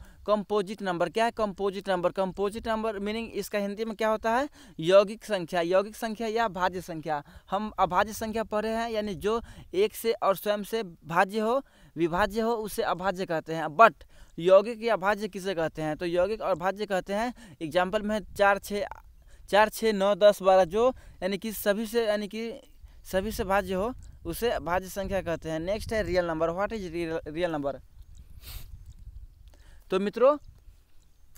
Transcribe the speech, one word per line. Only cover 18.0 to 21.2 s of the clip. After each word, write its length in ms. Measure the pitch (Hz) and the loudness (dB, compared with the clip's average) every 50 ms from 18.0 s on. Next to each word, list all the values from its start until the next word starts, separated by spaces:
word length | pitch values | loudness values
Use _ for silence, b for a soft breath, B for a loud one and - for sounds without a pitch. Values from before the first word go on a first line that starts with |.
में 180 | 202 214 214 214 185 - - - | -2 -2 -4 -4 -4 -6 0 2
चार, 200 | 202 196 202 196 | 4 4 4 4
छः, 280 | - - 202 208 202 - - - - - - - - b b b b b | 0 -4 -6 -6 -6 -6 -10 -14 -20 -20 -20 -20 -20 b b b b b
चार, 200 | - 196 214 214 | 6 6 6 6
छः, 240 | - - 220 220 214 | 4 0 0 0 2
नौ, 220 | 196 190 202 208 | 2 4 2 4
दस, 260 | 185 208 208 202 - | 8 8 8 8 8
बारह, 220 | 185 190 190 190 190 | 6 6 8 8 8
जो 280 | 160 165 214 233 254 254 b b b b b | 6 4 2 2 2 2 b b b b b